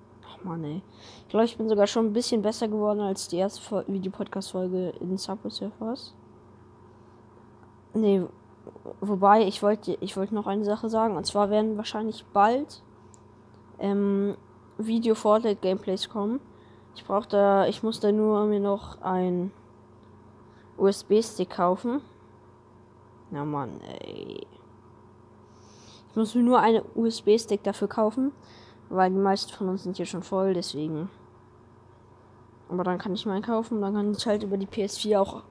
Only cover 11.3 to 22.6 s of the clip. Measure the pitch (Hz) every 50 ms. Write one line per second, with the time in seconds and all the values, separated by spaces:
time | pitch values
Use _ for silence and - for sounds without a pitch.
11.3 | - 202 208 196 208 214 214 220 214 208 220 - - 214 220 220 214 - - -
12.3 | - 202 202 220 240 269 294 - - - - - - - - - - - - -
13.3 | - - - - - - - - - - 190 196 196 202 202 202 196 196 202 202
14.3 | - - - - - - - - - - 220 220 226 233 226 226 220 220 - 214
15.3 | 208 220 240 220 202 - - 185 190 196 - 208 185 190 - - - 214 202 214
16.3 | 240 285 - - - - - - - - - - - - - - 196 190 - -
17.3 | - 202 202 202 196 196 190 - 214 - - 220 226 - - 208 208 214 214 214
18.3 | 214 202 214 214 208 202 202 202 202 214 - - - - - 185 185 185 185 185
19.3 | 180 180 175 196 - - - - - - - - - - - - - - - -
20.3 | - - - - - - - - - - 185 196 202 - - - 196 220 226 220
21.3 | - - 185 - - - 175 180 185 190 - 240 240 294 - - - - - -
22.3 | - - - - - -